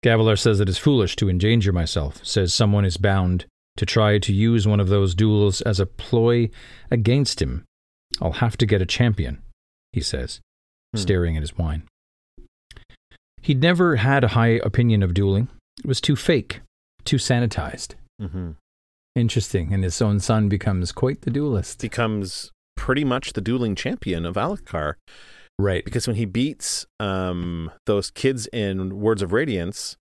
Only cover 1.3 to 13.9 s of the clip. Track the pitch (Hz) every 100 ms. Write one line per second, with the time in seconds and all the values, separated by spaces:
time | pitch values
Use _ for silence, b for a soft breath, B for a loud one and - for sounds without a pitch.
1.3 | 90 104 117 101 90 82 - 73 - -
2.3 | - 90 - 110 101 98 85 101 98 90
3.3 | 90 - _ _ - 98 117 107 104 101
4.3 | 98 110 117 104 104 95 101 98 87 110
5.3 | 107 101 92 - 98 95 - - 120 117
6.3 | 120 113 B B B B 123 107 131 135
7.3 | - 69 65 - _ _ _ _ - 85
8.3 | 78 117 - 107 104 90 - 120 107 64
9.3 | 69 - - _ _ _ - - 69 64
10.3 | - _ _ _ _ _ 107 95 95 85
11.3 | 78 73 - 82 78 - _ _ _ _
12.3 | - - _ _ - b b _ _ _
13.3 | - - 135 160 175 180